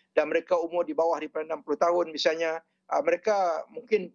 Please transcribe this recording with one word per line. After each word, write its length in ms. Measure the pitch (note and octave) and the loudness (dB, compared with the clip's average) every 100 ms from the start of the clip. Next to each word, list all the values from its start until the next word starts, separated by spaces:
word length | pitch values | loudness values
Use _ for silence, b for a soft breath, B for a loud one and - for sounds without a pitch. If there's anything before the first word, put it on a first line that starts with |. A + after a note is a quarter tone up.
| b | b
dan 160 | - D3+ | 0 2
mereka 320 | E3 D#3+ F3+ | 0 0 -2
umur 240 | E3 F3 | 0 -2
di 80 | D#3+ | -2
bawah 320 | D3 E3 D#3 | 0 0 0
daripada 240 | D3+ D#3 D#3 | -4 -8 -6
enam 160 | D#3 | -8
puluh 160 | D3+ C#3+ | -4 0
tahun 320 | E3+ F3 D#3+ | 2 2 0
misalnya, 480 | D#3+ E3+ D#3+ E3 E3 _ _ - | 0 0 2 -2 -2 _ _ -4
uh, 80 | D3+ | 0
mereka 640 | D3+ E3+ A3 G3+ F3+ D#3 - | 2 2 2 2 2 -2 -6
mungkin 400 | D#3+ D3+ G#3+ F3+ | -10 -2 -2 -2